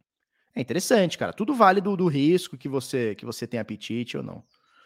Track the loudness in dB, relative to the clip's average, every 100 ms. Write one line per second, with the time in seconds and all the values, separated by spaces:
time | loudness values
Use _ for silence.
0 | _ _ _ _ _ -8 -4 -4 2 4
1 | 4 0 -6 -4 -4 4 6 6 2 0
2 | 2 4 4 2 0 -10 -6 -6 -4 -2
3 | -2 -4 -10 -10 -8 -6 -8 -10 -8 -6
4 | -6 -8 -10 -14 -20 _ _ _